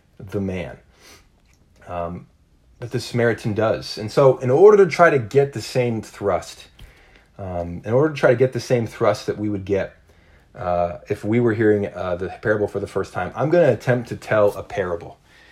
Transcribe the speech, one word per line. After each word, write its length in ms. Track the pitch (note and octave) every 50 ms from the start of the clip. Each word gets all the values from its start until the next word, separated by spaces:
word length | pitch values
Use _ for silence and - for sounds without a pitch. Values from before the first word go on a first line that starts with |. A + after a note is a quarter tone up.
| _ _ _ -
the 240 | - F#2 G#2 G2+
man. 340 | G2 F#2+ F#2 F2+ D#2 B1+ - - _ _ _ _ _ - - - _ _ _ _ _ _ _ _ _ _ _ _ - -
Um, 380 | F2 F2 E2+ E2+ F2+ F2+ - _ _ _ _ _ _ _ _ _ _ -
but 120 | B2 A2+
the 100 | - A#2
Samaritan 540 | - - - A#2 A#2 A#2 A2 - - A2+ G2+
does. 420 | A2 - A2 G2+ - - - -
And 160 | - A2 G#2+
so 240 | - D3+ C#3 C3 B2+
in 140 | - B2 B2
order 340 | C3 D#3 G3 G#3+ G#3+ G3+ F#3+
to 60 | -
try 180 | - - F3 D#3+
to 100 | D3 C3+
get 360 | A2 G2 - C#3 C#3+ C3+ -
the 80 | A2+
same 400 | - - - C3 A#2+ A#2+ A2+ G#2+
thrust, 640 | G2+ - - - G2+ G2+ F2+ D#2 - - - - - - _ - - - _ _ _ _ _ _ _ _ _ -
um, 420 | G2 F#2 F2+ F2 E2+ F2 F2 D#2+ -
in 80 | G#2+ A#2
order 180 | C3 D3+ D#3
to 80 | D3 C3+
try 80 | - C3
to 80 | B2
get 160 | A#2 C3 B2+
the 80 | - A#2
same 260 | - - C3 A#2 A2
thrust 380 | - - - A#2 G#2 - - -
that 120 | A2 - -
we 100 | G#2+ G#2+
would 160 | G#2 F#2+ F#2+
get, 320 | F#2+ G2 F#2+ D#2 - - _ _ _ _ _ _ _ _ _ _ _ -
uh, 440 | - F2+ F2+ F2 F2 F2 F2 F2 - - -
if 160 | G#2 - -
we 160 | G#2 A2+ B2
were 140 | A#2+ A#2 G#2
hearing, 320 | A2+ A2 G#2+ G#2 G2+ G2+
uh, 300 | - - F2+ F#2 F#2 F2
the 120 | F2 F#2+ E2+ - -
parable 260 | - A2 G#2+ G#2 G2+ -
for 120 | - G2
the 60 | G2+
first 280 | - - G2 F#2 - -
time, 180 | G2 F2+ F2 -
I'm 140 | A2 C3+ D#3
gonna 240 | E3+ F3 D#3+ C3
attempt 380 | A2+ - - C3 A#2+ B2 A2+ -
to 60 | G#2
tell 380 | F2 - - A2 G#2+ G#2 G2+ F#2+ F#2+
a 40 |
parable. 560 | - - - G2+ F#2 F2+ F2 E2+ D#2+ - - _ _ _ _ _ _ _